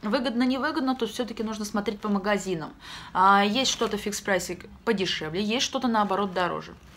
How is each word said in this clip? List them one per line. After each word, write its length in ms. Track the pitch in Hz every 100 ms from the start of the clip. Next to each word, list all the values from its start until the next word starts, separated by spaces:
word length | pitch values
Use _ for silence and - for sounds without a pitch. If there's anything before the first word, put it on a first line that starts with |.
выгодно-невыгодно, 920 | 214 247 262 233 254 262 285 311 262 254
тут 140 | 226
все-таки 340 | - 240 233
нужно 200 | 220 208
смотреть 380 | 208 214 208 208
по 80 | 214
магазинам. 640 | 202 190 202 190 170 151 - - - -
А, 320 | 170 190 196 202
есть 260 | 220 254
что-то 240 | - 226 214
в 60 |
фикс-прайсе 580 | 208 202 - 190 180 175 - -
подешевле, 580 | - 208 175 - 156 165
есть 240 | 208 233 262
что-то, 220 | 269 247
наоборот, 460 | 226 202 190 202
дороже. 400 | 180 175 160 156 - -